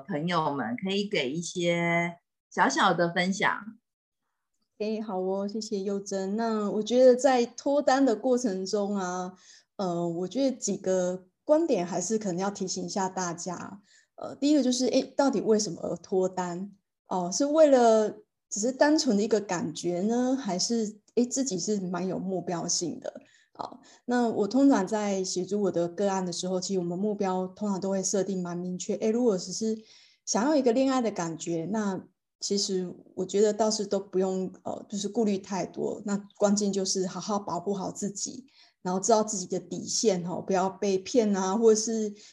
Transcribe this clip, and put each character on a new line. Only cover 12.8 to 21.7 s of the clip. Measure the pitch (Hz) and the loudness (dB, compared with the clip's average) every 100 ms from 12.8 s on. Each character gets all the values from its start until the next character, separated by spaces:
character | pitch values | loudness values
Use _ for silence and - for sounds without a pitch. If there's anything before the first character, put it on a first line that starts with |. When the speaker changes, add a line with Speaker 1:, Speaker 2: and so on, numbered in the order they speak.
Speaker 2:
一 | 180 | -6
下 | 202 190 | -2 -2
大 | 190 175 | -2 -4
家。 | 170 180 175 - 196 _ _ _ - | -6 -8 -10 -12 -16 _ _ _ -14
呃， | - 262 | -14 -2
第 | 285 | 2
一 | |
个 | 302 | 4
就 | 254 | 4
是， | 247 254 | 2 2
诶， | 262 - - | 2 0 2
到 | 277 | 2
底 | 196 | 2
为 | 214 214 | 2 2
什 | 208 | 0
么 | 165 | -6
而 | - 175 | -6 -8
脱 | - 190 185 | -2 0 0
单？ | 185 180 175 202 - _ _ - | -2 -6 -6 -10 -14 _ _ -6
哦， | 185 175 | -4 -2
是 | 190 285 | -2 2
为 | 311 302 | 6 6
了 | 254 233 220 208 - - _ _ | 8 6 6 2 -4 -16 _ _
只 | 196 | -4
是 | 233 | -2
单 | 262 294 311 | 2 4 4
纯 | 269 202 | 4 2
的 | |
一 | 226 | 2
个 | 214 | 0
感 | 202 170 170 | 0 -4 -4
觉 | 160 170 175 | -4 -4 -2
呢， | 208 240 254 | 0 0 0
还 | 262 208 180 | 0 -2 -4
是， | - 233 214 - _ | -2 -2 -2 -6 _
诶， | - | -2
自 | 247 277 | 0 -2
己 | 269 180 | -2 -2
是 | 190 | -2